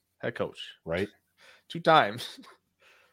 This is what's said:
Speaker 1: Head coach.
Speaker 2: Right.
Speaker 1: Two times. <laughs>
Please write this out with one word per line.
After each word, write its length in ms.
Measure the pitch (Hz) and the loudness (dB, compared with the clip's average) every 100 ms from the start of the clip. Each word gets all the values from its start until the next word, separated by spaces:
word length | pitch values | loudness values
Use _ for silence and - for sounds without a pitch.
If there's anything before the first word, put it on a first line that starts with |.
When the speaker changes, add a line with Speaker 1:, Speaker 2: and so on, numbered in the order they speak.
| _ _ | _ _
Speaker 1:
Head 160 | 123 - | -10 -6
coach. 240 | 92 - - - - | -8 -8 -18 -16 -6
Speaker 2:
Right. 240 | 85 104 - _ _ - - - | -4 -4 -8 _ _ -20 -20 -12
Speaker 1:
Two 100 | 170 | -2
times. 580 | 165 156 104 120 - - | 6 6 6 -2 -12 -14
<laughs> 40 | - - _ _ - - _ | -20 -20 _ _ -20 -20 _